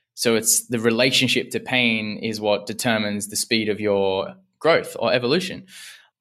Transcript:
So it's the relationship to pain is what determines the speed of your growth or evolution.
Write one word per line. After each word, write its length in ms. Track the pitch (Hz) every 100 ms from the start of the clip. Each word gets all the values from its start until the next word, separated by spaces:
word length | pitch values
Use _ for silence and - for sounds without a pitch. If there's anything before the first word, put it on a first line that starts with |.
| _ -
So 200 | 120 113
it's 320 | 113 - -
the 120 | 120
relationship 720 | 117 113 135 - 123 123 -
to 80 | 113
pain 580 | - 127 117 110 107 107
is 200 | 113 104
what 240 | 104 101 -
determines 640 | 107 123 110 104 101 -
the 60 | 104
speed 340 | - 113 107
of 100 | 101
your 560 | 104 101 98 95 - - _ -
growth 360 | 156 156 - -
or 120 | 117
evolution. 520 | 123 120 175 185 - - - - - _ _